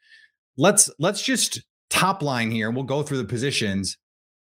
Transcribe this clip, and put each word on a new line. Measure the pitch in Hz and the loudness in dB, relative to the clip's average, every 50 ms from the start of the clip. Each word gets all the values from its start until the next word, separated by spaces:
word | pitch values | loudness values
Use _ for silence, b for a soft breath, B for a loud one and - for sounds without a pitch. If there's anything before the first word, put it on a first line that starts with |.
| b b b b b b b b _ _ _ | b b b b b b b b _ _ _
let's, | 131 147 196 - - - - - - | 4 4 6 6 6 2 2 0 0
let's | 151 196 202 202 | -2 0 0 -2
just | - 254 262 - - - - - - _ _ _ _ _ | -2 -2 0 0 0 -2 -4 -8 -12 _ _ _ _ _
top | - - 170 190 190 - | 0 0 2 2 0 0
line | 147 143 127 120 113 113 | -2 -2 0 0 0 0
here. | 117 113 107 113 | 0 0 -2 -2
We'll | 120 135 135 | -2 -4 -2
go | - 131 151 147 | -2 -2 -2 -2
through | - 139 | -2 -4
the | 131 107 | -4 -2
positions. | 98 123 110 131 143 - - 113 101 95 98 98 98 - - _ _ _ _ _ _ _ _ _ | -4 -4 -2 -2 -2 0 0 0 0 0 -2 -2 -4 -6 -10 _ _ _ _ _ _ _ _ _